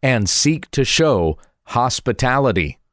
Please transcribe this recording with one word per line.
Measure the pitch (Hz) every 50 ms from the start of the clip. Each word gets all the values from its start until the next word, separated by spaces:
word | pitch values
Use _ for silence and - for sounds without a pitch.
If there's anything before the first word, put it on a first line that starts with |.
and | - 135 131 117 104 95
seek | - - - 147 156 151 - _
to | - - 101
show | - - - 160 156 135 98 85 80 78 - - _ _ _ _
hospitality. | - - 120 120 127 123 - - - 113 - - 127 127 135 139 131 104 95 82 71 65 _ _ _